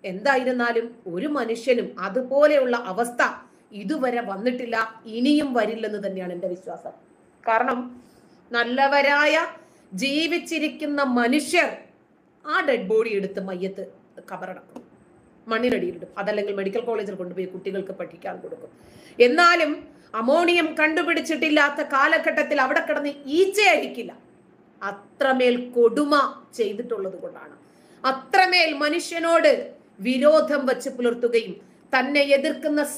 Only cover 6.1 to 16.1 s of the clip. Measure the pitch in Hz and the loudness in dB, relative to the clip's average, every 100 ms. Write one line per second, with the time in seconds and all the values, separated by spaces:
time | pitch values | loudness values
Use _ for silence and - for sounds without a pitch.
6.1 | 190 180 175 185 180 - 165 - - _ | -8 -8 -8 -8 -8 -12 -14 -14 -18 _
7.1 | _ _ _ - 226 254 247 247 - - | _ _ _ -2 0 0 -2 -8 -16 -20
8.1 | _ _ _ _ 240 233 254 277 285 277 | _ _ _ _ -2 0 2 4 4 4
9.1 | 285 302 311 330 - _ _ _ 185 262 | 4 4 2 0 -8 _ _ _ -4 -2
10.1 | 294 320 339 - 320 302 - 302 285 269 | 0 0 -2 -4 -4 -4 -4 -4 -2 0
11.1 | 240 240 294 - 349 285 - - _ _ | 2 2 2 2 0 0 -4 -18 _ _
12.1 | _ _ _ 294 339 311 226 190 220 226 | _ _ _ -4 -2 0 -2 2 0 2
13.1 | 202 185 - 185 180 185 190 180 - _ | -2 -4 -8 -8 -6 -8 -8 -14 -16 _
14.1 | - - 185 180 180 - - - _ _ | -20 -16 -14 -12 -14 -18 -20 -20 _ _
15.1 | _ _ _ - 226 247 214 180 175 - | _ _ _ -6 -2 0 0 -2 -8 -14